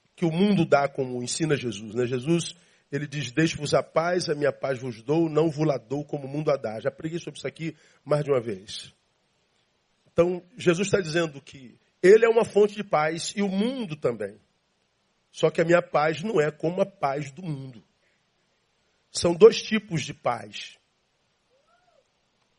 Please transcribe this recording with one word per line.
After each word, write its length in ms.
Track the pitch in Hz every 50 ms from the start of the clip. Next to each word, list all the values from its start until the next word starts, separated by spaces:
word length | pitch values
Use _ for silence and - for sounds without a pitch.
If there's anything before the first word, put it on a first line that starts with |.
| _ _ _
que 120 | - 180
o 60 | 165
mundo 340 | 156 170 196 214 202 185 165
dá, 240 | - 147 139 143 139
como 340 | - - 135 127 123 123 123
ensina 320 | 120 - - 165 156 143
Jesus, 400 | 131 120 120 101 98 110 110 98
né? 100 | 120 123
Jesus, 480 | 120 131 127 123 151 170 170 165 - - - _ _ _ _ _ _
ele 160 | - 143 147 147
diz, 240 | 143 147 139 120
"Deixo-vos 420 | 120 156 160 160 - - 147 139 160
a 80 | 139
paz, 460 | 127 - _ 160 160 175 180 180 160 160
a 80 | 156
minha 160 | 147 147 135
paz 280 | - - - 135 139 120
vos 220 | 117 - 107 107
dou, 280 | - - 147 165 170 160
não 200 | 151 151 156 165
vos 160 | 147 147 151
la 120 | 156 139 123
dou 260 | - - 135 143 147
como 220 | - - 147 139
o 20 | 131
mundo 240 | 143 151 156 156
a 60 | 143 127
dá." 200 | 117 107 107 113
Já 100 | 107 135
preguei 260 | - - - 160 165 170
sobre 200 | - 156 143 -
isso 100 | - 135
aqui 300 | - - 160 160 156 - _ _ _ _ _
mais 220 | 139 147 147 147
de 60 | 139
uma 100 | 143 127
vez. 520 | 110 120 101 92 98 - - - - - _ _ _ _ _ _ _ _ _ _ _ _ _ _ _ _ _ _ _ _ _ _ _ _
Então, 320 | _ - 170 180 185 175 - _ _ -
Jesus 300 | 120 180 170 170 202 196
está 120 | - 202
dizendo 420 | 185 160 151 170 170 165 139 139
que 380 | - - - 139 131 117 - _ _ _ _ _ -
ele 220 | 180 208 220 220
é 20 | 233
uma 160 | 226 233 220
fonte 320 | - - 196 214 202 208
de 80 | 208 202
paz 480 | - - 151 151 156 165 170 - - - 208
e 40 |
o 60 | 202 196
mundo 480 | 190 190 208 240 269 262 233 170 156
também. 420 | 151 - 135 117 101 104 98 104 110 _ _ _ _ _ _ _ _ _ _ _ _ _ _ _ _ _ _
Só 180 | _ - - 160
que 120 | 160 -
a 40 | 165
minha 160 | 165 170 175
paz 400 | 175 - - 151 147 160 160 147
não 200 | 165 220 226 165
é 100 | 147 156
como 300 | 151 - - 160 175 190
a 40 | 196
paz 460 | 196 - _ - 139 135 147 151 147
do 120 | 135 - 190
mundo. 380 | 165 151 135 135 135 123 110 - _ _ _ _ _ _ _ _ _ _ _ _ _ _ _ _ _ _ _ _ _ _ _ _ _
São 220 | _ - - 175 170
dois 280 | 160 190 226 220 -
tipos 400 | - - 226 220 - - 170 151
de 120 | 120 - 143
paz. 640 | - _ 131 120 113 107 107 104 - - - - _ _ _ _ _ _ _ _ _ _ _ _ _ _ _ 508 539 _ 659 659 698 719 698 679 587 _ _ _ _ _ _ _ _ _ _ _